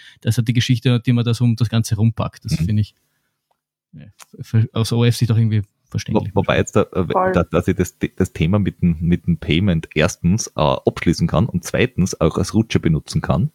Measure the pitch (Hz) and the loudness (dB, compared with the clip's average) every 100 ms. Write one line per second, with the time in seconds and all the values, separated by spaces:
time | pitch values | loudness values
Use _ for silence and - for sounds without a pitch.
0 | - _ - 117 113 117 - 120 131 120 | -20 _ -2 0 0 0 0 0 0 0
1 | 127 120 117 113 123 110 110 113 - 104 | 0 0 0 0 0 0 0 0 0 0
2 | 110 - - - 113 - 95 107 104 _ | 0 0 -6 -8 -4 -2 0 -2 -2 _
3 | _ _ _ _ _ _ _ _ _ - | _ _ _ _ _ _ _ _ _ -20
4 | - - - - - 113 113 110 110 117 | -20 -20 -20 -20 0 2 2 0 -2 2
5 | 120 - 117 110 110 107 98 _ _ 107 | 2 2 2 2 2 0 -2 _ _ -8
6 | - - 98 98 87 67 - 107 - - | -2 -2 0 -2 0 0 0 0 0 -2
7 | 82 190 185 87 85 82 92 92 87 - | -2 0 0 0 0 0 0 0 -2 -4
8 | - - 92 - 80 104 90 - 87 80 | -6 -2 -4 -2 0 0 0 0 0 0
9 | 82 87 - 82 - 80 104 82 - 76 | 0 0 0 -4 0 0 2 0 -2 0
10 | 78 - 85 104 - - 73 65 - - | 0 0 0 0 -2 -2 0 0 -2 -2
11 | 87 80 87 78 113 - - - - - | 0 0 0 0 0 -2 -4 -2 -2 0
12 | 90 - 80 - 85 107 113 - - 76 | -2 0 0 0 -2 0 0 0 0 0
13 | - - - 67 147 | -2 -4 0 0 -2